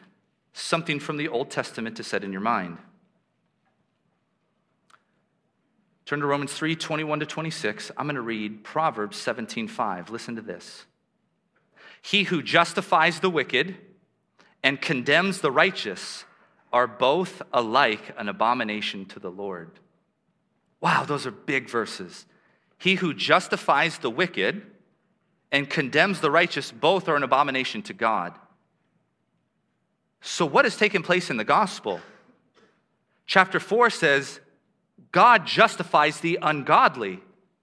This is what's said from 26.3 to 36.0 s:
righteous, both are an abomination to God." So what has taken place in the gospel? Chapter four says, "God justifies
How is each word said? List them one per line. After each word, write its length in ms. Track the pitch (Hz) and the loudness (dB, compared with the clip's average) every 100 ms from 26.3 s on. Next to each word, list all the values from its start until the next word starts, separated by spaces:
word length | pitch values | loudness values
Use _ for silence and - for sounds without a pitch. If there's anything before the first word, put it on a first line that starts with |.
righteous, 420 | 160 175 - - | 2 2 -2 -8
both 360 | 113 156 185 175 | -2 2 2 0
are 80 | 147 | 0
an 60 | |
abomination 580 | 131 135 143 131 127 110 | 2 2 2 -2 -4 -6
to 120 | 101 | -10
God." 440 | 98 117 104 87 - _ _ _ _ _ _ _ _ _ _ _ _ _ _ _ _ _ _ | -2 0 0 -4 -12 _ _ _ _ _ _ _ _ _ _ _ _ _ _ _ _ _ _
So 240 | - - | -8 -2
what 200 | 160 170 | 2 4
has 120 | 208 - | 2 2
taken 260 | 214 185 | 2 2
place 280 | 160 180 175 | 0 0 0
in 60 | 120 | -2
the 80 | |
gospel? 560 | 107 156 196 - 107 85 - - _ _ _ _ _ _ _ _ _ _ - | 2 2 2 -4 -6 -6 -8 -20 _ _ _ _ _ _ _ _ _ _ 2
Chapter 340 | 190 185 170 | 4 6 2
four 300 | - 220 240 | 0 4 4
says, 500 | - 156 139 131 - _ _ _ _ _ _ _ | 4 4 4 0 -10 _ _ _ _ _ _ _
"God 340 | 175 185 214 143 | 6 8 8 4
justifies 760 | - 220 - 165 160 | 4 4 2 0 4